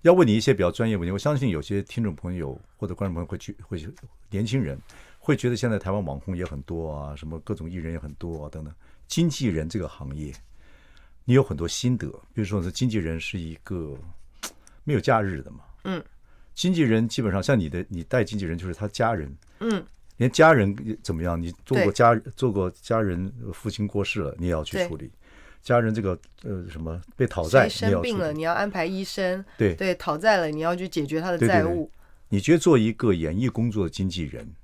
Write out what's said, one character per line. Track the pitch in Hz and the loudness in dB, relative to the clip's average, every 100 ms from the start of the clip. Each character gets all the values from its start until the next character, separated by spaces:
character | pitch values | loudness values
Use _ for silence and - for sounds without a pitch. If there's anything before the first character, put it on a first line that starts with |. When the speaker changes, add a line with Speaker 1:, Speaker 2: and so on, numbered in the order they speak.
Speaker 1:
要 | 165 | 10
问 | 185 139 | 8 8
你 | |
一 | 107 | 6
些 | 139 | 4
比 | 98 | 4
较 | 87 | 2
专 | - 113 | 2 0
业 | 104 | 0
问 | |
题。 | 85 | 0
我 | 98 | 0
相 | 143 147 | 0 0
信 | 123 | 0
有 | 80 | -2
些 | 71 101 | -2 -4
听 | - - | -4 -4
众 | 107 | -4
朋 | 76 87 | -4 -8
友 | 90 71 64 - _ | -6 -6 -10 -18 _
或 | 101 | -8
者 | |
观 | 90 98 | -4 -4
众 | |
朋 | 85 | -4
友 | 87 | -6
会 | 92 | -8
去， | - - - | -10 -16 -10
会， | 87 85 - - - - | -10 -10 -16 -20 -20 -8
年 | 101 110 | -4 -2
轻 | 135 | -2
人 | 82 67 - - - - | -2 -6 -14 -20 -20 -8
会 | - 143 | -2 0
觉 | 123 | 0
得 | 120 | 0
现 | 123 | 0
在 | 104 | -2
台 | 95 | -2
湾 | 101 | -4
网 | 85 69 | -4 -6
红 | 92 87 | -6 -6
也 | |
很 | 87 73 | -6 -8
多 | 67 85 80 | -8 -8 -6
啊， | 73 73 71 | -8 -10 -10
什 | 78 | -12
么 | 80 | -12
各 | - | -8
种 | 104 80 | -8 -8
艺 | |
人 | 90 80 | -8 -8
也 | 82 | -8
很 | 76 | -10
多 | 71 87 80 | -10 -10 -8
啊 | 73 | -10
等 | 80 | -12
等。 | 76 - - - - | -14 -16 -20 -20 -4
经 | - 170 | 0 2
纪 | 139 123 | 2 -2
人 | 80 80 | 0 -2
这 | 107 | -4
个 | 76 | -6
行 | - 69 | -10 -12
业， | 73 73 65 - - - - - - - - | -8 -10 -12 -20 -20 -20 -20 -20 -20 -20 -10
你 | - | 4
有 | 127 | 4
很 | 135 73 | 4 -2
多 | 85 | -4
心 | - 123 123 | -2 0 -2
得， | 76 - - | -4 -10 -10
比 | - | -6
如 | |
说 | 98 101 | -2 -2
是 | 87 | -2
经 | - 123 | -2 0
纪 | 110 | 0
人 | 82 82 | -2 -4
是 | - 95 | -6 -8
一 | 80 80 | -8 -12
个 | - 92 78 67 80 - - - - - - - | -8 -8 -8 -10 -14 -16 -18 -14 -14 -14 -20 -12
没 | - | -2
有 | 127 | 0
假 | - 113 | 2 2
日 | 98 80 | 2 -4
的 | - | -10
嘛。 | - - - | -18 -20 -12
Speaker 2:
嗯。 | 190 180 - - - - - | -8 -8 -10 -20 -20 -20 -18
Speaker 1:
经 | - 180 | -2 0
纪 | 175 | 4
人 | 131 110 113 | 4 4 2
基 | - | 0
本 | 110 | 0
上 | 95 | 0
像 | 92 127 | 2 2
你 | 78 | 2
的， | 87 - | -4 -6
你 | 85 | -10
带 | 82 127 | -2 -2
经 | 113 107 | 0 -4
纪 | |
人 | 87 85 | -4 -4
就 | 90 | -6
是 | |
他 | 82 104 | -8 -8
家 | - 113 | -2 0
人。 | 104 69 69 - - | 0 -6 -14 -20 -8
Speaker 2:
嗯。 | 226 202 - - - - | -4 -4 -6 -20 -20 -2
Speaker 1:
连 | 120 | 0
家 | - 160 | 8 8
人 | 143 98 104 110 - | 8 4 0 -8 -8
怎 | - | -6
么 | 80 | -4
样， | 87 85 | -2 -2
你 | 85 - | -4 -10
做 | - 135 | -2 2
过 | 165 | 2
家， | - 117 | 6 6
Speaker 2:
对。 | 113 - | 6 -2
Speaker 1:
做 | - 131 | -2 0
过 | 98 92 - | 0 -2 -4
家 | - 113 | -2 0
人， | 104 87 95 120 110 | 0 -2 -6 -8 -12
父 | - 107 | -8 -8
亲 | - 104 | -4 -2
过 | 101 | -2
世 | 95 104 | -2 -2
了， | 73 80 | -4 -4
你 | 87 | -2
也 | |
要 | 80 | 0
去 | 73 190 175 | -2 -4 -4
处 | 76 | -4
理。 | - | -12
Speaker 2:
对。 | - - - - - | -18 -20 -20 -20 -20
Speaker 1:
家 | - 120 | 2 2
人 | 113 | 4
这 | 110 | 0
个， | 98 85 - - | -2 -4 -8 -14
呃， | - 95 85 | -8 -8 -8
什 | 78 | -8
么 | 80 85 - - | -8 -8 -12 -2
被 | 127 | -2
讨 | - 82 | 0 6
债， | 131 127 | 6 6
Speaker 2:
谁 | - - | 2 2
生 | - | 2
病 | - 202 | 0 -2
了， | |
Speaker 1:
你 | |
要 | 160 | -2
处 | |
理。 | 151 | -2
Speaker 2:
你 | |
要 | 160 | -2
安 | 170 202 | 0 -2
排 | 196 | -2
医 | 170 190 | -2 -4
生。 | 190 - 185 185 190 - | -6 -4 -2 -4 -8 0
Speaker 1:
对。 | 107 | 0
Speaker 2:
对， | 80 190 | 2 -2
讨 | 180 - 156 | -2 -2 2
债 | 214 196 | 4 4
了， | 160 | 2
你 | 151 | -2
要 | 160 | -2
去 | 180 185 | -2 -4
解 | - 139 | -4 -2
决 | 156 | -2
他 | 180 | -2
的 | 170 | 2
债 | - 180 | 4 4
务。 | 160 | 4
Speaker 1:
对， | |
对， | 175 | -2
对。 | 151 - - - - | -6 -10 -20 -20 -2
你 | 101 | 0
觉 | 120 | 4
得 | 165 | 4
做 | 180 135 | 6 6
一 | 110 | 4
个 | 107 117 | 2 2
演 | 90 80 90 | 2 2 0
艺 | 123 | -2
工 | - 117 | 0 -2
作 | 104 | 0
的 | 85 | -2
经 | - 95 | -2 -4
纪 | 85 | -2
人 | 73 58 73 82 | -6 -8 -14 -18